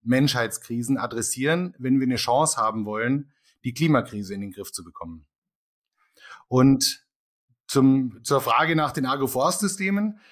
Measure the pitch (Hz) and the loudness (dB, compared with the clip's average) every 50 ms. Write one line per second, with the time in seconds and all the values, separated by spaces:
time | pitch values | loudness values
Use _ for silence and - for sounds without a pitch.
0 | _ 113 127 131 147 139 127 123 117 107 - - - - 117 120 117 120 139 120 | _ 0 2 4 2 2 2 0 -2 -2 -4 -10 -8 -6 -6 -6 -2 -2 -2 -2
1 | 123 120 117 117 110 - - 127 131 151 165 175 180 175 - - 123 131 135 135 | -2 -6 -4 -6 -4 -4 -4 -2 0 0 0 0 -2 -6 -8 -6 0 2 2 2
2 | 131 127 123 107 - 117 120 139 160 151 - 120 110 110 107 113 104 107 104 110 | 2 2 0 0 0 2 2 2 2 2 0 -2 -2 -2 -2 -4 -6 -4 -4 -2
3 | 113 123 135 143 139 - _ _ _ _ _ _ - 127 120 - 165 160 147 120 | 0 0 0 -2 -4 -8 _ _ _ _ _ _ -8 -8 -2 0 2 2 4 2
4 | - - 110 104 98 92 101 98 101 98 92 101 95 - - - 82 85 - - | 2 -2 -8 -10 -8 -8 -10 -10 -10 -12 -12 -14 -14 -12 -14 -14 -16 -18 -16 -16
5 | - 85 82 80 73 _ _ _ _ _ _ _ _ _ _ _ _ _ _ _ | -14 -14 -14 -16 -20 _ _ _ _ _ _ _ _ _ _ _ _ _ _ _
6 | _ _ _ _ - - - - _ _ 127 127 131 139 135 131 - - - - | _ _ _ _ -20 -20 -20 -20 _ _ 4 6 6 6 6 4 2 -4 -4 -8
7 | _ _ _ _ _ _ _ _ _ _ _ _ _ - - 139 131 135 135 135 | _ _ _ _ _ _ _ _ _ _ _ _ _ 0 2 4 6 6 6 4
8 | 131 123 101 117 - - 143 135 - 117 117 131 160 160 165 156 151 135 - 156 | 0 -2 -6 -10 -4 -2 0 0 2 2 2 2 2 2 2 0 0 0 -2 -4
9 | 131 127 139 139 135 123 - 127 139 180 180 - 208 190 185 - 190 196 202 202 | -2 -2 -2 -2 -2 -2 0 0 0 0 0 0 -2 -4 -4 -4 -4 -2 -2 -2
10 | 214 214 208 - _ _ | -2 -4 -6 -10 _ _